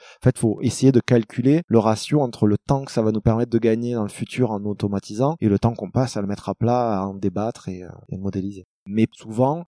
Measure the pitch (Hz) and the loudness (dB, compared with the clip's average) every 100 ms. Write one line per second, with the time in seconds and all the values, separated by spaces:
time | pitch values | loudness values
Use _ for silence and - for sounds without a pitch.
0 | - - 127 - 113 104 135 - 131 120 | -20 0 0 2 0 0 -2 4 4 4
1 | - 123 107 - 127 156 - 113 107 107 | 4 2 2 -2 2 2 4 4 4 0
2 | - 147 127 - 104 104 - 139 139 120 | 0 0 0 0 2 2 0 -2 0 -2
3 | 110 107 117 113 120 113 113 113 120 117 | 0 2 0 0 2 2 2 0 -2 -4
4 | 104 - 107 - 120 104 104 101 101 98 | -4 -8 -8 -2 -2 -2 -6 -4 -2 -2
5 | - 104 139 165 107 98 117 117 95 127 | -6 -2 -2 2 2 4 2 -2 -4 -2
6 | 127 107 98 101 - 95 113 123 117 98 | -2 -4 -6 -6 -6 -2 0 0 0 -2
7 | 98 98 98 90 110 - - 90 90 - | -4 -4 -4 -2 -6 -6 -12 -12 -14 -18
8 | - 92 98 95 98 98 - _ 98 107 | -12 -8 -6 -4 -6 -10 -20 _ -6 -2
9 | 110 - 113 110 131 165 | -2 -4 -10 -2 0 -2